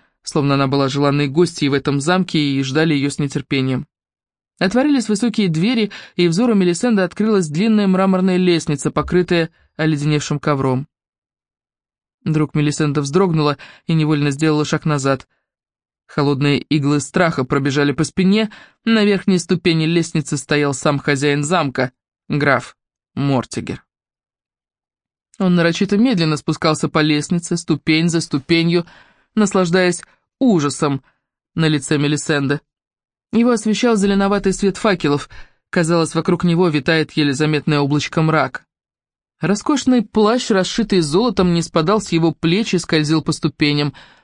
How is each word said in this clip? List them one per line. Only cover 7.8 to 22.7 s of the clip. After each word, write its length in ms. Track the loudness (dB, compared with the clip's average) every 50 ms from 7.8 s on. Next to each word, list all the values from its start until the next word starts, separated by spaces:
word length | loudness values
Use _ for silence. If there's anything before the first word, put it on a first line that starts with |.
| 2
мраморная 500 | 2 2 2 2 2 2 2 2 2 2
лестница, 540 | 2 2 2 2 2 0 -2 -4 -2 -4 -4
покрытая 600 | -2 -2 -2 0 0 0 2 2 0 0 0 -2 -6 _ _ _ _
оледеневшим 640 | -2 -2 0 0 0 0 0 0 0 -2 -4 -6 -4
ковром. 500 | -2 -2 -2 0 0 0 -2 -2 -4 -8 _ _ _ _ _ _ _ _ _ _ _ _ _ _ _ _ _ _ _ _ _ _ _ _ _ _ _
Вдруг 300 | -2 0 0 0 0 0
Мелисенда 460 | -2 0 0 0 0 -2 -2 0 -2
вздрогнула 560 | -4 -2 0 0 0 2 0 0 0 0 -2 -4 -10 -20 -20 -14 _
и 80 | -2 0
невольно 380 | 0 2 0 0 0 0 -2
сделала 340 | -2 0 0 0 0 0 0
шаг 200 | -2 -4 -4 -2
назад. 420 | -2 -2 0 0 -2 -2 -2 -4 _ _ _ _ _ _ _ _ _ _ _ _ _ _ _ _
Холодные 520 | _ -4 0 0 0 0 0 0 0 0 -2
иглы 400 | -2 -2 -2 0 2 2 0 0
страха 460 | -2 -2 0 0 0 0 0 -2 -4
пробежали 460 | -2 -2 -2 -2 0 0 0 0 0
по 120 | 0 -2 -4
спине. 480 | -2 -2 0 2 2 2 2 0 -2 -6 -14 -20 -20 _ _ _
На 220 | 0 2 2 4
верхней 320 | 2 2 0 2 0 0
ступени 480 | 0 0 -2 -2 0 2 0 2 2 0
лестницы 520 | 2 0 0 -2 0 -2 -4 -4 -2 -6
стоял 360 | -6 -4 -2 0 0 0 0 -2
сам 240 | -2 -2 -2 -2
хозяин 460 | 0 0 -2 -2 0 0 0 0 0 -2
замка, 480 | 0 0 -2 -2 -2 -2 -2 -4 -4 -6 _ _ _ _ _ _
граф 480 | -6 -4 -2 0 2 0 0 -2 -6